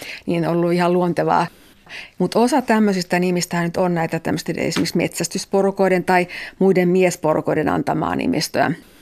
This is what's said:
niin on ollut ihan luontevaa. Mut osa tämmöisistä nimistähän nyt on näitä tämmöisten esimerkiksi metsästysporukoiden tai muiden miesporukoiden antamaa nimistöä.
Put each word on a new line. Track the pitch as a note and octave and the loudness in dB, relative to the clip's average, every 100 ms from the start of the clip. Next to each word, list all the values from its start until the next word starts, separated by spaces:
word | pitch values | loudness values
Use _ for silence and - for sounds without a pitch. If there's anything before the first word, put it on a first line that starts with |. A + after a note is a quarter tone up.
| - - - | -16 -10 -4
niin | E3+ D#3+ | -2 0
on | E3+ | 0
ollut | E3+ | 2
ihan | F3 F3 | 2 2
luontevaa. | F3+ F3 E3 D#3 F3 E3+ - - - - - - - | 2 0 0 0 -2 -4 -8 -20 -20 -20 -18 -12 -4
Mut | F3+ | -2
osa | G3+ B3 C#4+ | 0 2 2
tämmöisistä | - A3 G#3 F#3+ F3+ F3 | 2 2 2 0 -2 0
nimistähän | F3+ F3 E3+ F3 | 0 -2 -2 -2
nyt | E3+ - | -2 0
on | F3+ | 0
näitä | E3+ D#3+ D#3+ | 0 -2 -4
tämmöisten | - D#3 - D#3+ | -4 -4 -4 -4
esimerkiksi | - E3 E3+ F3 | -2 -2 -2 -2
metsästysporukoiden | - - - G3 - G3 G3 G3 F#3+ F#3 | -2 -4 -6 -6 -2 0 0 2 2 2
tai | - F3+ F3+ - - - | 2 2 0 -6 -10 0
muiden | F#3+ F#3 F3+ | 4 4 4
miesporukoiden | F#3 F3+ - D3+ D#3 D3 D#3 - | 4 4 2 0 0 0 0 0
antamaa | - - D#3 E2 - | 0 0 -2 -2 -2
nimistöä. | - - - - C#3 E3+ - - | -2 -2 -2 -2 -2 -2 -10 -20